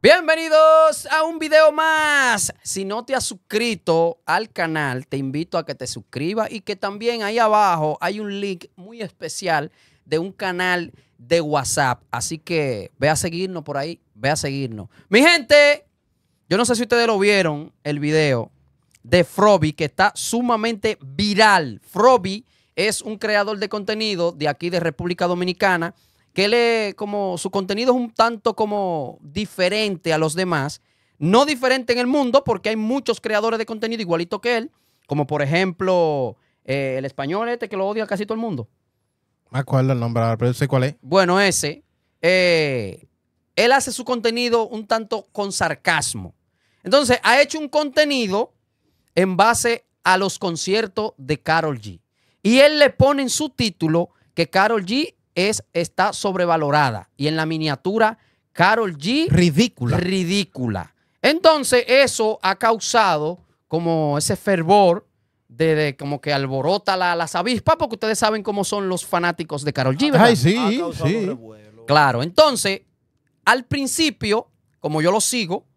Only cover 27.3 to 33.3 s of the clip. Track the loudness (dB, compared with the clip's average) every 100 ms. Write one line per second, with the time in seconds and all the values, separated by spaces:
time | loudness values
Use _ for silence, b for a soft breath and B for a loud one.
27.3 | -6 -6 -6 -4 -4 0 0 0 0 0
28.3 | 2 -4 -2 -2 -2 -4 -4 -6 -12 -12
29.3 | -8 -8 -2 -2 0 -2 -4 -2 0 0
30.3 | -2 -2 -2 -4 -8 _ _ _ _ 2
31.3 | 4 4 0 0 0 0 -2 0 0 2
32.3 | 2 2 -2 -2 -2 -2 -4 -2 -6 -2